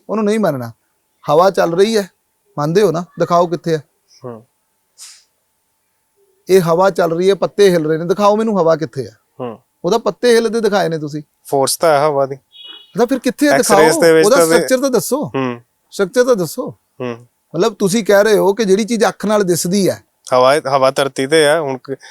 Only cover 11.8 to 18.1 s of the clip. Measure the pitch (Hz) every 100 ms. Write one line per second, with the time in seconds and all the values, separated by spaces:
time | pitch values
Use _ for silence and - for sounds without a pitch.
11.8 | 165 143 151 139 135 139 _ - - -
12.8 | _ 170 240 262 254 - 294 - 233 202
13.8 | 160 160 170 160 185 254 165 165 160 254
14.8 | 277 233 - 277 170 139 131 120 _ _
15.8 | _ - 190 247 247 226 165 - 277 -
16.8 | _ - 123 117 120 _ _ 156 220 214
17.8 | 196 226 196